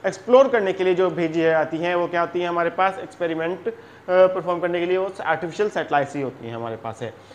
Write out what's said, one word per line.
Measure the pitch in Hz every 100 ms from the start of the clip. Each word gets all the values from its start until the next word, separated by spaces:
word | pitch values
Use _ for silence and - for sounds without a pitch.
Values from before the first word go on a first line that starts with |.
| 190
explore | - - 254 269
करने | 226 196
के | 185
लिए | 185 180
जो | 185
भेजी | 160 165 165
जाती | 160 160 151 160
हैं, | 175 175
वो | 170
क्या | 175
होती | 170 175
हैं | 175
हमारे | 175 170
पास, | 170 190 185
Experiment, | 165 - 170 160 165 175 226
अ, | 220 - - -
परफॉर्म | 185 185 185 170 175
करने | 175 175
के | 175
लिए | 185
वो | 190 190 -
artificial | 160 170 160 208
satellites | 185 151 143 135 143
ही |
होती | 131 - 117
हैं | 117
हमारे | 117 113
पास | 113 110
है। | 113 - -